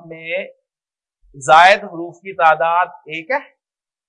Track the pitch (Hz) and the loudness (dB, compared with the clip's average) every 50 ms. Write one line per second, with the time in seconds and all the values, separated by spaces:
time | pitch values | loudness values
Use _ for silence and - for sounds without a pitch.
0 | - 165 160 160 165 165 170 185 202 - - _ _ _ _ _ _ _ _ _ | -8 -20 -20 -18 -14 -10 -10 -10 -10 -12 -16 _ _ _ _ _ _ _ _ _
1 | _ _ _ _ _ _ _ 143 131 143 156 160 175 185 208 214 202 196 175 160 | _ _ _ _ _ _ _ -8 0 4 6 6 6 6 4 2 -2 -8 -14 -14
2 | 170 175 165 _ - 190 190 185 170 160 156 156 165 165 170 175 180 175 - - | -14 -14 -16 _ -18 -14 -6 -2 0 0 2 0 0 -2 -2 -2 -4 -4 -8 -14
3 | _ 151 151 160 165 160 254 294 285 _ _ _ _ _ _ _ _ _ _ _ | _ -16 -16 -14 -10 -8 -8 -8 -8 _ _ _ _ _ _ _ _ _ _ _
4 | _ | _